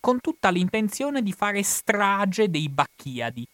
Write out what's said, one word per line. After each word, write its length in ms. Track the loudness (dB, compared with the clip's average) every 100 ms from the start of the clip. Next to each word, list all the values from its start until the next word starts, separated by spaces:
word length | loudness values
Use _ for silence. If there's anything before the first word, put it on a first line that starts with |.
con 180 | 2 0
tutta 300 | -2 0 2
l'intenzione 720 | 2 2 2 -2 -2 -2 0
di 80 | -2
fare 320 | 0 -2 0
strage 840 | -2 -2 -2 0 2 2 0 2 2
dei 180 | 2 -2
Bacchiadi 800 | -2 -2 _ -10 -4 -4 -6 -12